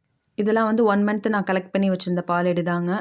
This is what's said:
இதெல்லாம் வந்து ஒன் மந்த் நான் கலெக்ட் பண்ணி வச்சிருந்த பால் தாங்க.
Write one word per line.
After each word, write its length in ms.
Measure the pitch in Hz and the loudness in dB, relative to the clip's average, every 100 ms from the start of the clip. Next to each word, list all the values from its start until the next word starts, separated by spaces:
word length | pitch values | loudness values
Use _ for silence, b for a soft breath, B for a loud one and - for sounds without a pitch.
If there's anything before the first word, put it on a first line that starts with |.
| _ _ _ - | _ _ _ -4
இதெல்லாம் 300 | 208 220 220 | 0 0 2
வந்து 140 | 226 | 2
ஒன் 200 | 214 202 | 4 2
மந்த் 260 | 208 214 220 | 2 0 -2
நான் 180 | 208 196 | -2 0
கலெக்ட் 240 | 185 185 | -2 -2
பண்ணி 140 | 196 196 | -2 0
வச்சிருந்த 340 | 185 180 175 | 0 -2 -4
பால் 260 | 175 175 180 175 | 0 0 0 0
தாங்க. 280 | 170 170 175 202 | -2 -2 -2 -4